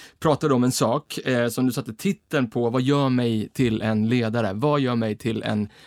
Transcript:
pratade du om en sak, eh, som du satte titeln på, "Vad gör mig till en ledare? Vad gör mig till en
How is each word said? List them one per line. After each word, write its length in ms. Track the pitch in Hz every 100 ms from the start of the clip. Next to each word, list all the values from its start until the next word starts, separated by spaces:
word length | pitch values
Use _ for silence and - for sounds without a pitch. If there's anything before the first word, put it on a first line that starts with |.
| - _
pratade 320 | 160 139 156
du 40 | 127
om 80 |
en 80 | 123
sak, 460 | - 117 139 - -
eh, 300 | - 127 120
som 180 | 117 127
du 60 |
satte 200 | 120 120
titeln 560 | 107 196 - _ 151 120
på, 200 | 123 120
"Vad 120 | 127
gör 280 | 127 143 135
mig 400 | 123 120 110 107
till 280 | - 123 110
en 280 | 110 110 110
ledare? 440 | 123 113 117 107
Vad 260 | 101 147 147
gör 160 | 131 120
mig 200 | 113 107
till 260 | 117 110
en 260 | - 107 104 -